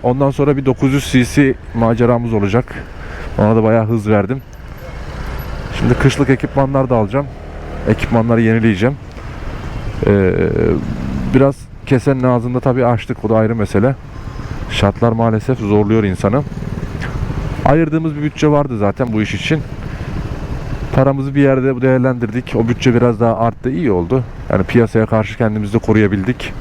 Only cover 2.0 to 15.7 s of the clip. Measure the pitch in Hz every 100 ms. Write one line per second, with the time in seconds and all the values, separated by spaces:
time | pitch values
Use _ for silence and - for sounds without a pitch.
2 | 120 120 117 110 101 110 - - - -
3 | - - - - 107 113 110 113 110 113
4 | 104 107 95 131 - - - - - -
5 | - - - - - - - - 117 123
6 | 139 - 139 135 - 139 135 139 127 120
7 | 104 127 139 - - - - - - 107
8 | - 117 117 113 113 113 113 95 117 143
9 | - - - - - - - - - -
10 | 101 101 92 87 85 78 80 80 - -
11 | 65 65 - 127 139 135 - - - 131
12 | 143 131 127 123 120 123 135 127 120 117
13 | - - 107 110 110 117 101 101 120 135
14 | - - - - - - - - 101 -
15 | 117 113 117 110 117 127 104